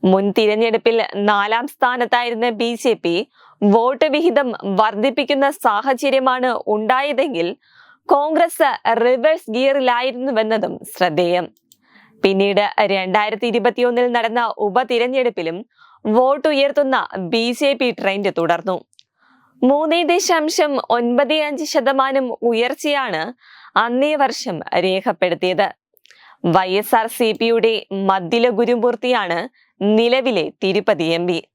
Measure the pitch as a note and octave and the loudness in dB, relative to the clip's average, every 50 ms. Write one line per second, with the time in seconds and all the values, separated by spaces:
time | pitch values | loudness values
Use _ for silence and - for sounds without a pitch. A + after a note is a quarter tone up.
0 | - F#3+ F#3 F#3+ G3 G3+ G3+ - A3 G#3 G#3 G#3+ A3+ A#3 A3 A3+ - A#3 A3+ A3+ | 6 4 4 4 4 2 2 2 2 2 2 2 0 2 0 2 2 2 2 2
1 | G#3+ - - G3 G3+ G#3 G#3 G3+ G3+ G#3 A3 A#3 B3 C4+ - _ - B3 B3 B3+ | -2 -2 -4 -2 0 0 2 2 0 0 -2 -2 -4 -6 -4 _ 0 0 0 0
2 | A#3+ A#3+ B3+ A#3+ A#3+ A#3+ A#3+ A3 A3+ B3 A#3 G#3 A3+ A#3 A#3 A3+ - C4+ A3+ E3 | -2 0 0 -2 0 -2 -4 -2 -2 -2 -2 -2 -4 -4 -4 -2 0 -2 -2 0
3 | _ E3+ E3+ F3 A3 _ _ _ _ - _ _ - G#3 G3 A3+ A3+ B3 C#4 B3 | _ -2 -2 -2 -4 _ _ _ _ -20 _ _ 2 4 4 4 4 2 0 2
4 | E4 D#4 C#4 D4+ E4 F4+ A#3+ C#4+ C#4+ B3+ A3 - - G3+ G3 F3+ G#3+ G#3+ G#3 G3+ | 0 2 2 2 2 2 2 2 0 0 -4 -6 -4 -4 2 2 2 2 2 0
5 | G#3+ C4+ A#3+ - C#4+ - C#4+ C4+ C#4 C#4 D4 - - B3 G#3 G3+ A3 C4+ C4 A#3+ | -2 0 0 -2 -2 0 0 2 2 0 0 0 0 0 0 0 0 -2 -2 0
6 | - C#4 C4 C4+ C4 C4 B3+ B3+ B3 B3+ A#3 - - - G#3+ G#3+ G#3+ G#3+ C4 B3+ | 0 0 0 2 2 2 0 0 0 -2 -2 -2 -2 -2 -2 -2 2 0 0 0
7 | C#4 D4 D4 A#3 C4+ D4+ B3 E3+ E3 F3 G#3+ _ _ _ _ _ - _ - _ | 2 -2 -2 -2 -2 -2 -2 -4 -4 -4 -4 _ _ _ _ _ -20 _ -20 _
8 | _ - D#4 C#4+ C#4+ D4+ D#4+ D#4 F4 E4+ - - E4 C#4 A#3+ - _ - A3+ A#3 | _ 2 2 2 2 0 2 0 0 0 0 0 0 0 0 -2 _ -2 0 2
9 | A3+ B3 B3+ B3+ A#3 D#4 D#4 E4+ - - A3 A#3+ C4 C4+ C4+ C#4 C4 B3+ A#3+ A#3+ | 2 2 2 2 2 0 0 0 -4 -6 -4 0 0 0 0 2 2 0 0 0
10 | B3+ C4 A3+ B3 B3+ C4+ B3+ A3 A3 A3 A3 G#3+ G#3+ F3 F3 - - - - - | -2 -4 -6 -4 -4 -2 0 0 0 0 0 -2 -2 -4 -6 -8 -14 -16 -4 -2
11 | F3+ F3+ D#3 D3 F3+ E3+ F3 F3 F3 - _ _ _ _ _ _ _ _ _ - | -2 0 2 0 0 2 0 0 -2 -4 _ _ _ _ _ _ _ _ _ -20
12 | _ _ _ _ - F#3+ G3 F#3+ G3 G3+ G3+ G3 G#3 G3+ - - - G3+ G3 G3 | _ _ _ _ 0 0 2 2 0 0 2 0 0 -2 -2 -4 -2 -2 -2 -2
13 | F#3 F#3 F#3 G#3+ G#3 G#3+ G#3 G3+ A#3+ A#3+ G#3 A#3+ G3 A#3+ B3 - B3 B3 A#3+ A#3 | -2 -2 -2 -2 -2 -2 -4 -4 -4 -2 -2 0 0 0 0 0 -2 0 0 0
14 | B3 B3 A#3+ A#3+ A3+ A#3 A3+ A#3+ A#3+ A3+ - - G#3 G#3 F#3 B3 C4 B3+ B3 A#3+ | 0 0 0 -2 -2 -2 -2 -2 -2 -4 -4 -2 -4 0 0 0 0 0 0 0
15 | A#3+ B3 B3+ C4+ B3+ A#3+ - - E3+ D#3+ E3 F3+ G#3+ _ _ _ - - _ _ | 0 0 0 0 0 -2 -2 -2 -6 -6 -6 -8 -10 _ _ _ -20 -20 _ _
16 | _ A3 G#3+ A3+ B3+ C4 C#4 D4 - D#4+ D4+ C4+ C#4 C#4 C#4 D4 C#4+ C4+ C4 A#3+ | _ 0 2 2 4 4 2 2 0 0 2 2 0 0 2 0 0 2 0 -2
17 | - - - G3 F#3+ E3+ G3+ A3+ A3+ A#3+ B3 - D4+ C#4 C#4 - C#4 B3 A3+ - | -2 -4 -6 -8 -6 -2 -2 0 0 -2 -2 0 0 0 0 0 0 -2 -2 -2
18 | - F#3+ G3 G3 G#3 G3+ F3 - E3 D#3+ E3+ E3+ E3 - F#3 F3 - _ _ _ | -4 -4 -2 0 -2 -2 -2 0 0 0 0 0 0 -4 -6 -6 -6 _ _ _
19 | _ _ _ _ _ _ _ _ _ _ _ _ - B3+ C#4 C#4+ D#4 D#4+ D#4+ E4+ | _ _ _ _ _ _ _ _ _ _ _ _ 2 2 2 2 2 0 0 0
20 | F4 D4 F4 F4+ F4+ - F4+ E4 D4+ D#4 E4 - E4 D4+ C#4+ C4 - - A3+ A#3+ | 2 2 0 0 2 0 0 0 0 -2 0 0 0 0 0 -4 -2 0 0 0
21 | A#3+ A#3+ B3 A#3+ C#4+ C#4 D#4 D#4 D4+ D4 D4 C4 D4+ D4 - D#4+ A#3+ B3+ C4+ C4+ | 0 0 2 2 2 2 0 -2 -2 -2 -4 -6 -8 -2 -2 -2 0 0 0 2
22 | C4 C4+ C4+ C#4 C4 B3 A3+ - - A#3+ A#3 A3 A#3 B3 C#4 - - D4+ C#4+ C#4+ | 0 0 0 -2 -2 -2 -6 -2 -2 0 0 2 0 -2 -4 -4 -4 -2 -2 -2
23 | C4+ A#3+ F#3+ D#3 D#3+ G#3 B3 _ _ - - - - - _ - G#3+ A#3 A#3+ B3+ | -2 -4 -4 -4 -4 -6 -8 _ _ -20 -20 -20 -20 -6 _ -2 0 0 0 0
24 | C4+ D4+ D4+ D4 - - A3+ - - B3 F#3 D#3 - - - - C#3+ F#3+ F#3 F#3+ | 0 0 2 2 0 0 0 -4 -8 -8 -8 -8 -8 -4 -2 0 0 0 0 0
25 | F#3+ B3+ - - - F3+ E3 D3+ - F3+ F#3 D#3 G3 F3+ - _ _ _ _ _ | -2 -2 -2 0 0 -2 -2 0 0 -2 0 2 0 -2 -2 _ _ _ _ _
26 | _ _ - _ - - - _ - E3+ E3 F#3 F#3 F#3 F#3 G3 G#3 - - A#3 | _ _ -20 _ -20 -20 -20 _ -2 2 4 4 2 4 0 -2 0 2 2 2
27 | A3 A3+ - - B3 A3 G#3+ - A#3 A#3 A#3 A#3 A3 A3+ A3+ G#3+ - _ G3 G3 | 2 0 -2 0 0 0 0 0 0 2 2 4 2 2 0 0 -4 _ -6 -4
28 | G3 F#3+ F#3+ F#3+ F#3 E3 D#3+ A#3 A#3 B3 A3 G3 A#3+ A#3 A#3+ A#3+ G#3+ B3 A#3 A#3+ | 0 0 0 0 0 0 0 2 2 2 2 2 2 2 2 2 2 0 -2 0
29 | - B3 B3 A#3 G#3 F3+ E3+ E3+ F#3+ B3+ _ _ _ _ _ _ F#3+ G3+ G#3+ A3 | -2 -2 0 0 0 -2 -4 -4 -4 -8 _ _ _ _ _ _ 0 2 4 4
30 | A3+ A#3 A#3+ C4 B3+ C4 A#3+ F#3+ D#3 - - _ - F#3+ F#3+ G3+ G3 - G#3 D3+ | 4 4 2 2 0 0 0 0 -2 -4 -6 _ -2 0 0 0 2 0 0 0
31 | E3 D#3+ E3 E3+ E3+ F3+ F3+ E3 - _ _ | 0 -2 0 0 0 -2 -2 -4 -4 _ _